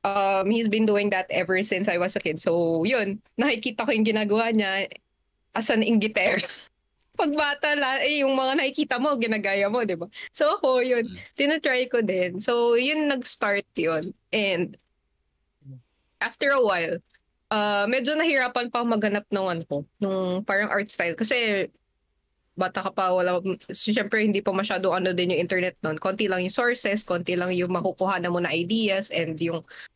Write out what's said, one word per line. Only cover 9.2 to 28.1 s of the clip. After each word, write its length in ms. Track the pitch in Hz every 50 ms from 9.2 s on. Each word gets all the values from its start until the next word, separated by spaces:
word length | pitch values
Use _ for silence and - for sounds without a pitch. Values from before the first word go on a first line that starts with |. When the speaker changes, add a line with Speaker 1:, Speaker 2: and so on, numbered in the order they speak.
| 226 233 220 214 196 196 196 202 196
Speaker 1:
mo, 120 | 202 214 247
di 140 | 233 196 180
ba? 80 | 165 170 202 - - - -
So, 200 | _ - 311 302
ako, 300 | 359 403 - 262 262 254
yun, 240 | 247 254 247 240 233
Speaker 2:
Mm. 120 | 247 185 - - - _
Speaker 1:
tinatry 540 | - 277 285 320 311 - 294 254 247 254
ko 140 | 247 - 233
din. 380 | 226 185 185 185 180 180 180 190
So, 360 | 208 - 240 240 233 240 233
yun, 320 | 240 254 277 302 311 302
nag-start 560 | 294 277 254 247 - - - 233 208 202 202 - _
yun. 400 | _ - 160 160 165 156 160 180 - _ _ _
And 460 | - 220 208 196 185 170 180 - - - _ _ _ _ _ _ _ _ _ _ _ _ _ _ _ _ 143 135 131 127 _ _ _ _ _ _ _ _
after 320 | 196 233 233 _ 302 277
a 80 | 277 269
while, 400 | 247 208 185 175 165 160 170 170 _ _ _ _ _ _ _ _ _ _
uh, 340 | 220 208 208 208 208 202 202
medyo 300 | 214 247 262 247 269 302
nahirapan 520 | 311 330 330 294 269 254 247 247 254 240
pa 160 | 240 - 240 240
maghanap 400 | 233 226 220 208 208 202 208 208 _
nung 180 | 202 196 190
ano 160 | 185 170 165 165
ko, 140 | _ - 143 147 _ _ _
nung 440 | 208 196 190 190 185 180 180 185 208
parang 240 | - 196 196 214
art 200 | 202 - 202 202
style. 280 | 208 - - 175 170 165
Kasi 520 | - 226 214 277 247 233 220 202 196 180 - _ _ _ _ _ _ _ _ _ _ _ _ _ _ _ _ _
bata 300 | 175 185 180 - 190 185
ka 80 | 190
pa, 200 | 190 - 190 185
wala, 280 | 180 185 180 180 180 180 190 190 185 - -
siyempre 520 | - 196 - - - 214 226 202 214 - 220
hindi 200 | 214 214 196 196
pa 120 | 202 202
masyado 400 | 190 185 202 - 202 185 185 190
ano 200 | 170 185 185 190
din 200 | 185 175 180 175
yung 80 | 180 151
internet 360 | 180 175 190 185 180 185 - _
nun. 140 | - 156 156
Konti 320 | 156 - 190 196 208 220
lang 120 | 196 190 180
yung 100 | 180 190 -
sources, 460 | - 240 240 247 247 - 208 202 214
konti 340 | - - 180 175 175 - 180
lang 160 | 175 180 185
yung 200 | 185 180 180 180
makukuha 480 | 185 175 165 190 180 - 190 190